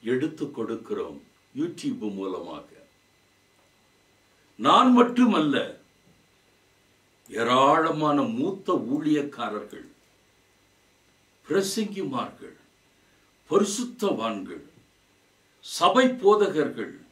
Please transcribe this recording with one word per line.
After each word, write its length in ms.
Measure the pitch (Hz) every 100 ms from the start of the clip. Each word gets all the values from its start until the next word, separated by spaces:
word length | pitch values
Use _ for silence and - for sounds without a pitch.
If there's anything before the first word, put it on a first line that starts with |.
| 110
எடுத்து 320 | 127 156 156 143 -
கொடுக்கிறோம் 600 | 110 113 - 104 90 - - _ _ -
YouTube 440 | 175 - 143 104 107 95
மூலமாக. 520 | 95 92 - - - - _ _ _ _ _ _ _ _ _ _ _ _ _ _ _ _ _ _ 113
நான் 240 | 190 254 240
மட்டுமல்ல, 560 | 240 - 247 180 151 123 - - _ _ _ _ _ _ _ _ _ _ _ _ _ _ _ 107
ஏராளமான 760 | 117 127 139 165 160 151 151 143 123 113
மூத்த 360 | 160 196 - 170 113
ஊழியக்காரர்கள், 920 | 147 156 151 139 - 113 104 101 - - _ _ _ _ _ _ _ _ _ _ _ _ _ _ _ -
பிரசங்கிமார்கள், 1080 | 170 196 - 208 196 160 127 - - - - _ _ _ _ _ _ _ _ _
பரிசுத்தவான்கள், 1120 | 175 214 - 247 - 202 156 110 104 - - - _ _ _ _ _ _ _ _ _ - -
சபை 280 | 180 247 254 -
போதகர்கள் 680 | 190 208 202 151 135 120 101 - -